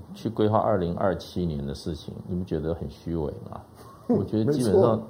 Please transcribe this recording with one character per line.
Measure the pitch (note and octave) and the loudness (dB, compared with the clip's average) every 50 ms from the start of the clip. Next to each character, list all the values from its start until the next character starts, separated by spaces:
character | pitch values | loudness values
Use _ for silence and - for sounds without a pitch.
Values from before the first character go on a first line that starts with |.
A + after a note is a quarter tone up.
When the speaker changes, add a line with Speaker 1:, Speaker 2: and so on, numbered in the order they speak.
| - - F#3 | -12 -14 -12
Speaker 1:
去 | - - A#2+ | -8 -6 -4
规 | A2 - G#2+ G#2+ | 0 2 2 4
划 | G#2+ G#2+ | 4 4
二 | - A#2 A2 F#2+ | 4 4 2 2
零 | F2 E2+ F2 | 2 0 0
二 | - - G2 F2 | 0 0 0 0
七 | E2+ - - - F#2+ F2+ | 0 -4 -6 -4 -2 -2
年 | E2+ D2+ C#2+ C#2+ | -2 -2 -2 -4
的 | C#2+ | -4
事 | C#2 - - F2+ D#2+ | -6 -6 -6 -6 -8
情， | D2+ - - - - - - | -6 -8 -12 -12 -12 -8 -6
你 | F#2 | -6
不 | F2 F#2 | -4 -4
觉 | - E2+ D#2+ | -2 -4 -2
得 | D2 D#2+ D#2 | -2 -2 -4
很 | - D2 C#2+ | -4 -6 -8
虚 | - - - E2 E2 | -10 -10 -8 -4 -4
伪 | E2 D2+ C#2 - - - - | -2 -2 -4 -4 -8 -10 -12
吗？ | - - - - - - - | -12 -14 -14 -16 -20 -20 -20
Speaker 2:
<laughs> | - - - - - B3 G3+ | -20 -20 -8 -2 0 2 2
Speaker 1:
我 | G2 | 2
觉 | - - G#2+ A2+ | 2 0 2 2
得 | A2 | 2
基 | D3 C3+ B2 | 2 2 4
本 | A2 F#2 B2 | 6 6 8
上， | |
Speaker 2:
没 | - A#2 A2 G#2+ | 8 6 6 2
错。 | - - | 0 -6